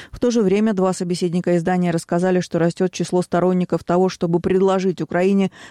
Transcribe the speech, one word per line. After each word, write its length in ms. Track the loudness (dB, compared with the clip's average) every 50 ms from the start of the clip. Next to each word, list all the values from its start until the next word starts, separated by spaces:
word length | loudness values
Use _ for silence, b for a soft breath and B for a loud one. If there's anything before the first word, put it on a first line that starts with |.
| B B B
В 80 | -4
то 100 | -2 0
же 120 | 2 2 2
время 300 | 2 2 2 2 0 0
два 200 | 0 0 0 0
собеседника 640 | -2 -4 -4 -4 -2 -2 -2 -2 -2 0 0 0
издания 340 | 0 2 0 0 0 0 0
рассказали, 480 | -2 -2 -2 -2 -2 0 0 2 0 0
что 220 | -2 -2 -2 0
растет 320 | 0 0 0 0 -2 -2 -2
число 300 | -4 -6 -2 0 -2 -2
сторонников 600 | 0 0 0 0 2 2 0 -2 -2 -4 -4 -2
того, 260 | 0 0 2 2 0
чтобы 300 | -2 -2 -4 -2 0 0
предложить 600 | 0 0 0 2 2 2 2 2 0 -2 -2 -4
Украине 500 | -4 -4 -2 0 2 2 2 2 0 0 B B B B